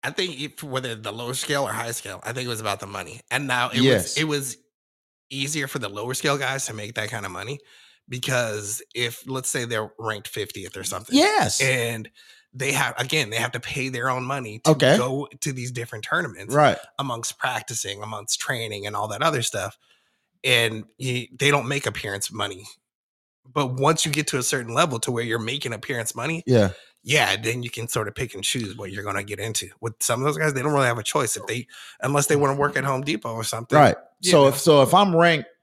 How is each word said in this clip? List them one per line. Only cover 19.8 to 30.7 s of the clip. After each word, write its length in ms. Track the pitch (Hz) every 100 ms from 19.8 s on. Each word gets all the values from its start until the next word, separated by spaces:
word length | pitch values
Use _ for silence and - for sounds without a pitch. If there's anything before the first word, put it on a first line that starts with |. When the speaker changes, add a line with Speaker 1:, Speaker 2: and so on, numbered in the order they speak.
| _ _ _ _ _ _
Speaker 1:
And 400 | 135 120 117 110 104 _
you, 300 | 131 123 117 123
they 120 | 143
don't 180 | 147 120
make 160 | 143 120
appearance 440 | 107 104 98 -
money. 340 | 107 104 95 107 - _ _ _ _ _ _ _
But 280 | 147 135 127
once 260 | 139 160 165
you 60 |
get 160 | 143 147
to 100 | 131
a 60 |
certain 300 | 135 139 117
level 260 | 120 170 120
to 120 | -
where 120 | 120
you're 160 | 117 113
making 320 | 110 139 135
appearance 400 | 110 - 127 110
money, 300 | - 127 165 147
Speaker 2:
Yeah. 260 | 123 101 92 - _
Speaker 1:
yeah, 340 | - 147 107 98
then 260 | 113 123
you 60 | 120
can 180 | - -
sort 220 | - 104
of 60 | -
pick 180 | 123 98
and 80 |
choose 320 | 92 131 107 95
what 140 | 101
you're 120 | 98
gonna 200 | 104 98
get 160 | 101 101
into. 300 | 110 107 98 -
With 160 | 117 113
some 180 | - 120
of 60 | 139
those 120 | 151
guys, 160 | 156
they 80 | 135
don't 120 | 135